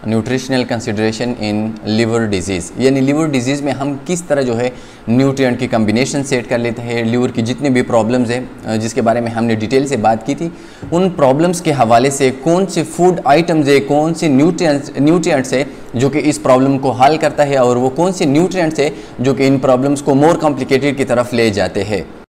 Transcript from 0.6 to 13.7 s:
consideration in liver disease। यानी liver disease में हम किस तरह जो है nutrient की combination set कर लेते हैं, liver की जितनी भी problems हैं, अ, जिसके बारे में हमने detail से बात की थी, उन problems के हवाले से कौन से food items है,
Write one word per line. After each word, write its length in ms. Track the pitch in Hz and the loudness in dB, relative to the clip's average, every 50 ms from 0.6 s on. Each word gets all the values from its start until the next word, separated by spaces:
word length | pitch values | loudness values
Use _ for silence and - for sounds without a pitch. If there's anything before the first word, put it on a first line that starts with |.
| 123 120 | -2 -2
consideration 580 | 127 113 110 120 107 104 110 110 110 - 127 123 120 - | -4 -6 -4 -6 -2 0 -2 -2 -2 -2 -6 -6 -4 -4
in 280 | 107 107 104 107 110 110 110 110 - 104 110 110 | -4 -4 -2 -2 -4 -6 -8 -8 -4 -2 0 0
liver 300 | 117 110 117 117 113 107 | 2 2 0 0 0 0
disease। 500 | 101 92 82 95 95 87 82 - - - | -2 -4 -2 -4 -4 -4 -6 -8 -6 0
यानी 200 | 120 131 139 135 | 2 2 2 2
liver 280 | 135 135 143 151 160 156 | 2 0 0 0 0 0
disease 340 | 139 131 117 127 143 143 | -2 -2 -2 -2 -4 -2
में 100 | 139 143 | -4 -6
हम 280 | 127 120 143 143 143 139 - | -4 -4 -6 -6 -6 -8 -6
किस 220 | - 180 175 175 - | -6 -6 -6 -2 -2
तरह 140 | 151 139 | -2 0
जो 120 | 135 123 117 | 0 -2 -2
है 180 | 113 123 127 123 - - - - - - 107 | -2 -2 -4 -6 -8 -20 -20 -20 -14 -4 0
nutrient 500 | 117 127 135 139 135 135 135 123 123 113 | 2 2 2 2 2 0 0 0 0 -2
की 80 | 127 | -4
combination 560 | 117 120 113 110 104 107 117 135 131 - 143 | -2 0 0 0 2 2 0 0 0 -2 -6
set 240 | 135 135 139 123 113 | -4 -2 -2 -4 -2
कर 120 | - 131 117 | -2 -4 -2
लेते 240 | 117 117 117 120 | -2 -4 -6 -6
हैं, 220 | 117 120 120 117 117 | -8 -6 -4 -2 -2
liver 260 | 113 117 123 123 120 | 0 0 0 0 0
की 120 | 123 123 | -2 -2
जितनी 280 | 113 110 127 117 139 143 | -4 -4 -4 -2 -2 0
भी 120 | 127 123 | 0 0
problems 480 | 120 - 117 113 107 110 123 127 123 110 | 0 2 0 0 2 2 0 0 0 0
हैं, 200 | 120 127 127 - - - - | -2 -4 -6 -10 -14 -14 -8
अ, 100 | 110 110 | -4 -4
जिसके 240 | 110 110 117 - 131 | -2 -4 -2 -2 0
बारे 200 | 113 113 113 120 | 0 0 0 0
में 100 | 117 117 | -2 -4
हमने 260 | 113 113 117 117 113 | -4 -2 0 0 0
detail 300 | 107 110 104 127 131 143 | -2 -2 0 0 0 0
से 100 | 139 143 | 0 -2
बात 300 | 113 104 110 113 110 - | 0 2 0 0 0 -2
की 80 | - 139 | -6 -6
थी, 180 | - 170 165 - - - - - - - - | -4 -6 -8 -8 -12 -20 -20 -18 -16 -8 -2
उन 160 | 160 170 190 190 | 0 0 0 0
problems 520 | 170 - 147 127 131 147 165 180 185 175 | 2 2 2 2 4 2 2 0 0 -2
के 120 | - 160 | -2 -2
हवाले 380 | 143 131 123 110 117 117 127 143 | 0 2 2 4 4 4 4 2
से 200 | 139 - 139 131 | 0 2 0 0
कौन 360 | 127 - - 165 170 180 196 | 0 0 0 0 2 2 0
से 160 | 185 - 175 | -2 -2 -4
food 380 | 147 - - - 175 180 180 - - | -4 -4 -2 2 2 2 2 2 2
items 420 | 135 139 156 170 175 170 156 147 | 2 4 4 4 2 0 2 4
है, 120 | 135 | 4